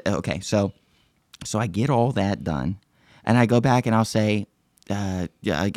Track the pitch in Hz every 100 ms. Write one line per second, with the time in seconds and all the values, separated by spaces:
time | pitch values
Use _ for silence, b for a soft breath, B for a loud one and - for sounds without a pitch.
0 | - 90 - 76 - 107 98 - _ _
1 | _ _ _ - - 107 113 92 135 123
2 | 120 113 98 101 - 73 67 98 _ b
3 | b b - 120 117 120 131 123 120 110
4 | 110 110 107 107 101 _ _ _ - 101
5 | 98 92 85 _ - 76 98